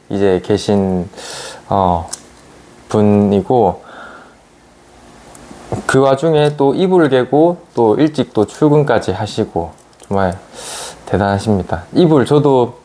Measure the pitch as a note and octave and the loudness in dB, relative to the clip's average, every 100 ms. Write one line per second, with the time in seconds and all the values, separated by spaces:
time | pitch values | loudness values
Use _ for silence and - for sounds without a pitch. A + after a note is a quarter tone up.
0 | - G2+ G2+ F#2 - G2+ - G2+ F#2+ F#2 | -8 -2 0 0 0 -2 0 0 0 -2
1 | F2 - - - - - - G2+ F#2 F2 | -6 -12 -16 -14 -16 -18 -4 0 0 0
2 | E2+ - - - - - - - - G#2+ | -4 -14 -18 -20 -20 -20 -20 -20 -4 0
3 | G#2 G#2 G2+ G2+ F#2 B2+ G2 F2 - - | 2 2 2 2 2 2 0 -2 -10 -20
4 | - - - _ _ _ _ _ _ - | -20 -20 -20 _ _ _ _ _ _ -20
5 | - - - - - - - A#2+ - C3+ | -20 -20 -20 -20 -20 -20 -12 -8 0 2
6 | C3+ C3 E3 D3+ D3 D3 C#3 - F#3 F#3 | 2 2 0 2 0 0 0 0 2 2
7 | D3+ C3 A#2+ C#3+ E3 F3 - - A2+ G#2+ | 2 2 2 2 2 0 -6 0 2 2
8 | D3+ D3 A#2+ A2 G2+ - D3+ D3+ C#3+ A2 | 0 0 -2 -2 -2 0 2 2 2 0
9 | - F#2+ G#2+ - G#2 F2 E2 - - - | -2 -6 -6 -4 -4 -4 -8 -12 -20 -20
10 | - G2 F#2 F#2 - - - - - - | -6 -2 -2 -4 -12 -18 -14 -14 -14 -16
11 | - F#2+ G2+ G2+ A2 G2+ F2 F2 - - | -4 0 0 0 0 -2 -2 -8 -4 0
12 | F3 D3+ A2+ D3 C#3+ C3 A#2 - | 2 2 2 2 2 2 0 -4